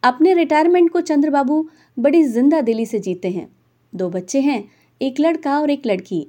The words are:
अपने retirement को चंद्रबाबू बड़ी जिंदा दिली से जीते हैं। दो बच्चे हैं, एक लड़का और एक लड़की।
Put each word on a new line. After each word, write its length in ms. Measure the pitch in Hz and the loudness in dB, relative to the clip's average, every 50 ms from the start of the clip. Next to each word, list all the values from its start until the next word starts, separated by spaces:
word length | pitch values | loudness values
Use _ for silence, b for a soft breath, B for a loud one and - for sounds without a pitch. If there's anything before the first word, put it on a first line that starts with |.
अपने 320 | - 247 254 254 311 370 370 | 0 0 2 4 2 4 4
retirement 560 | 339 330 - 302 302 311 339 349 359 349 330 | 2 2 2 2 2 4 4 4 4 4 2
को 100 | - 349 | 2 -2
चंद्रबाबू 680 | 339 330 311 285 285 302 277 285 277 254 294 311 320 311 B B B B B - | -2 0 0 0 0 2 0 0 0 0 0 -2 -2 -6 B B B B B -2
बड़ी 260 | 233 285 294 339 311 | 0 2 4 4 2
जिंदा 360 | 277 220 233 254 285 311 320 | 2 2 2 2 2 2 2
दिली 260 | 269 220 233 220 226 | 0 -2 -2 -2 -4
से 120 | 214 - 214 | -4 -4 -6
जीते 320 | 190 190 180 180 - 185 | -4 -4 -6 -4 -4 -6
हैं। 180 | 180 180 - - _ _ _ _ _ _ _ _ - | -6 -6 -8 -12 _ _ _ _ _ _ _ _ -8
दो 160 | 180 185 180 | -6 -6 -6
बच्चे 300 | 180 185 185 - - 277 | -6 -8 -10 -4 -2 0
हैं, 280 | 269 285 285 240 - b b b b b b _ | 0 0 -2 -2 -6 b b b b b b _
एक 180 | 262 269 262 294 | -8 -6 -2 0
लड़का 400 | 294 330 330 320 - 285 277 294 | 0 0 0 -2 -4 -4 -2 -2
और 100 | 302 294 | 0 -2
एक 160 | 285 277 - | -2 -2 -2
लड़की। 400 | 226 202 185 - - 190 165 143 | -4 -4 -4 -4 -6 -8 -8 -8